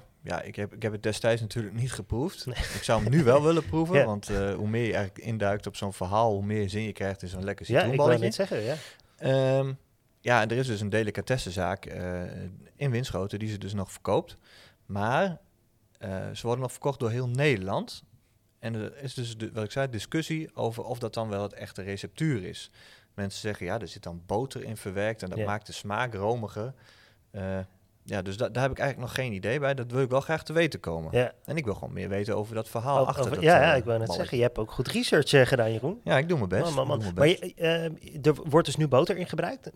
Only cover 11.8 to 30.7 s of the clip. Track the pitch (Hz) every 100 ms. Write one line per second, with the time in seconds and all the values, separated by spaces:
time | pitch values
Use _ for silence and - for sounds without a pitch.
11.8 | - 92 90 90 90 - 92 92 - _
12.8 | 143 117 131 - 98 104 110 104 95 104
13.8 | 92 - - 113 185 - _ - - _
14.8 | _ 101 104 139 196 160 - _ _ _
15.8 | _ _ 101 95 101 101 117 120 127 -
16.8 | 143 135 120 117 127 123 151 117 92 117
17.8 | 240 - - _ _ _ _ _ 117 113
18.8 | 107 139 139 131 117 113 110 117 107 -
19.8 | 135 113 - 156 151 160 156 - 113 117
20.8 | - 123 117 117 110 101 101 - 113 -
21.8 | 95 98 92 - 160 120 87 80 - -
22.8 | - - _ - 98 - 110 104 87 110
23.8 | 87 - 90 85 87 101 135 127 110 110
24.8 | 104 95 107 113 92 90 101 104 - -
25.8 | 104 107 123 104 101 120 107 107 113 135
26.8 | - - - _ _ 104 95 95 95 _
27.8 | _ _ - 101 92 98 117 117 135 131
28.8 | 139 123 120 - 127 98 98 139 135 139
29.8 | 120 123 131 127 131 160 - 160 165